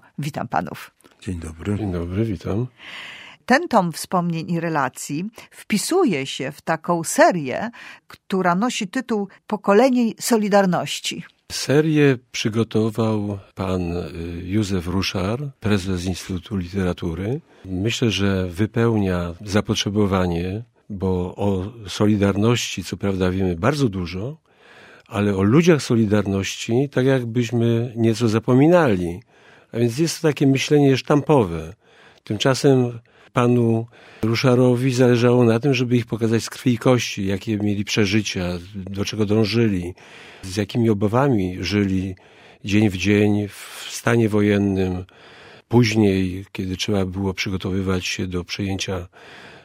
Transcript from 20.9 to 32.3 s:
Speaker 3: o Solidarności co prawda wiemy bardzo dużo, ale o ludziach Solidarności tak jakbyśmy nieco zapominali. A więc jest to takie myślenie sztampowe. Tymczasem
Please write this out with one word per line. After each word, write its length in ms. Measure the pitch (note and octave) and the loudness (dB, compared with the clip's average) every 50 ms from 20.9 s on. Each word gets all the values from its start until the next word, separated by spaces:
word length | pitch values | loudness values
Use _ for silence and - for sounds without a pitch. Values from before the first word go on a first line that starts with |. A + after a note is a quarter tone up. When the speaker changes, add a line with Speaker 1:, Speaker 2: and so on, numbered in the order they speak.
| G#2 F#2+ G2 F#2+ F#2 F2+ F2+ F2+ - | -8 -4 -2 -2 0 0 -2 -4 -6
Speaker 3:
o 360 | - G2+ G2+ G2 F#2 F#2 G#2+ - - G#2 | -2 -2 0 0 -2 -4 -6 -10 -14 -14
Solidarności 960 | F2+ - - G#2+ G#2 G#2+ G2 G2+ G2+ F#2+ G2+ G#2 A#2 B2 A2+ - - - G#2 F2+ | -10 -2 0 2 2 4 4 2 2 2 2 2 2 2 0 -2 -6 -8 -10 -8
co 140 | - G2+ | -10 -8
prawda 340 | F2+ - G2 F#2+ F2+ F#2 F2+ | -4 -4 -4 -2 0 0 0
wiemy 240 | F#2 F#2+ G2 F#2 F2 | 0 0 0 -2 -2
bardzo 340 | E2 F2+ B2 D#3 C#3+ C#3 A2+ | 0 0 0 0 2 0 -2
dużo, 480 | F#2+ F#2+ F2+ E2 F2+ F#2 G#2 C3+ D#3 - _ _ _ _ _ - - - - - - - _ | -2 -4 -8 -6 -8 -8 -10 -10 -12 -16 _ _ _ _ _ -20 -20 -20 -20 -20 -20 -20 _
ale 280 | - - G2+ G#2 G#2 G2+ | -6 -2 0 0 0 2
o 60 | F#2+ | 2
ludziach 400 | G2 G#2 A#2+ E3 E3+ F3+ E3 C3+ | 4 4 6 6 6 6 4 4
Solidarności 1080 | - - B2+ A2+ A2+ G2 G#2 G#2+ F#2+ G2+ G2 G2 F#2 - - - - - A2+ B2 C#3+ C#3 | 2 0 2 2 4 4 2 2 2 0 -2 -2 -2 -4 -8 -8 -4 -2 0 0 0 0
tak 140 | - C3+ B2+ | 0 0 2
jakbyśmy 880 | C3+ C3+ C3 A#2+ A#2 A2+ B2 A#2+ A2+ A#2+ A#2 A#2 A#2 A#2 A#2 A#2+ B2+ A2+ | 2 2 0 0 -2 -2 -2 -2 0 0 0 2 2 2 0 -2 -4 -2
nieco 320 | A#2 A2+ A2+ A2+ A2 A#2+ | 0 2 2 2 2 2
zapominali. 920 | A2 G#2 A2+ - - B2 C3 C#3+ D#3+ F3 F3 D#3+ B2+ G2+ F2+ F2+ E2+ E2+ G2 - _ _ _ _ - - - _ - | 2 2 0 2 4 4 6 6 6 6 6 4 4 2 0 0 -4 -6 -8 -12 _ _ _ _ -20 -20 -20 _ -10
A 60 | - | -4
więc 200 | A2+ A#2+ A#2 A#2 | 0 0 0 0
jest 240 | C3+ E3+ D#3+ - - | 0 -2 -2 -2 -2
to 60 | - | -2
takie 200 | D#3 C#3 - D3 | -2 0 2 2
myślenie 500 | C3+ C3+ B2+ - - D3+ D3 C#3+ C#3 C3 | 2 2 2 2 2 4 4 6 6 4
sztampowe. 760 | A#2+ - - D#3 C#3+ C3+ - D#3 C3+ G#2+ F2 E2 D#2+ D#2+ E2 - _ _ _ _ _ - - _ _ _ | 2 2 2 0 2 4 4 4 4 4 2 -2 -6 -8 -10 -14 _ _ _ _ _ -20 -20 _ _ _
Tymczasem 760 | - | -8